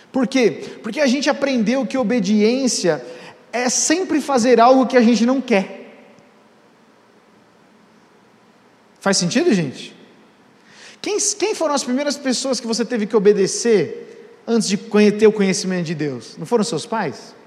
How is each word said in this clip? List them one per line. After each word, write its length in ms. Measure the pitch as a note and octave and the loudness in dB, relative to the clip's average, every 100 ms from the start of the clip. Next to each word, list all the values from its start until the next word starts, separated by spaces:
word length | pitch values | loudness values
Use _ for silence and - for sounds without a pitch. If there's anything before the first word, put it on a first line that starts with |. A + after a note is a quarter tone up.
| - | -6
Por 160 | C4 B3 | -2 0
quê? 500 | C4 A#3+ - - - | 2 0 0 -10 -14
Porque 160 | A3+ B3+ | -10 -2
a 80 | C#4+ | 0
gente 220 | C#4 D4 | 0 0
aprendeu 560 | C#4+ C#4 B3+ G#3 C4+ A#3 | -2 -2 0 0 -2 -2
que 120 | C4 | -2
obediência 1040 | G#3 B3 F#3+ G#3+ G#3 B3+ B3+ - F3+ D3+ - - - - _ | 0 0 0 2 2 2 -2 0 0 -2 -6 -18 -20 -20 _
é 160 | A3+ B3 | -4 -2
sempre 500 | - - E4 E4 D#4+ | -2 0 0 0 -2
fazer 400 | C4+ C4+ A#3+ A3+ | 0 0 4 6
algo 280 | A#3 C4 B3+ | 6 6 4
que 100 | B3+ | 4
a 40 | |
gente 240 | A3+ A3 A#3 | 4 4 2
não 140 | C4+ | 0
quer. 440 | - G#3 F#3+ - - - - - _ _ _ _ _ _ _ _ _ _ _ _ _ _ _ _ _ _ _ _ _ _ _ _ _ _ _ _ | 0 0 -2 -8 -20 -20 -20 -20 _ _ _ _ _ _ _ _ _ _ _ _ _ _ _ _ _ _ _ _ _ _ _ _ _ _ _ _
Faz 180 | G3+ F#3+ | -2 0
sentido, 360 | F3 A#3+ F4 | 0 0 2
gente? 420 | F#3+ C#3+ - - - - _ _ _ _ _ _ - - - | 2 0 -8 -16 -20 -20 _ _ _ _ _ _ -20 -20 -12
Quem, 160 | - G4+ - - | -6 -4 -4 -2
quem 160 | G4 - | -4 -2
foram 200 | D#4+ C#4+ | -2 -2
as 80 | |
primeiras 340 | - B3+ D4 - | -2 -2 -2 -4
pessoas 420 | C4 A#3+ C4+ A#3+ | -4 -4 -2 -4
que 80 | A3+ | -4
você 160 | A3 | -4
teve 220 | A#3 A#3+ G#3 | -4 -4 0
que 100 | A3+ | 2
obedecer 1300 | G3 G3 F#3+ - A#3+ G#3 C#3+ - - - - - - | 4 4 2 0 2 2 0 -6 -16 -20 -20 -14 -2
antes 200 | A#3 E3+ | -2 0
de 100 | G3+ | -4
conhe-, 340 | - G#3 G#3 | 0 2 4
ter 160 | G#3 G#3+ | 6 4
o 40 | |
conhecimento 540 | G#3 F#3+ F#3 F#3 F3+ D#3+ | 4 0 -2 -2 -4 -4
de 100 | D#3+ | -4
Deus? 400 | D3 B2 - - | -4 -6 -12 -16
Não 80 | D#3+ | -2
foram 180 | A#3 | -2
seus 220 | G#3 D#3 - | 0 -4 -6
pais? 480 | A3+ E3+ A2 - - | -6 -6 -8 -16 -20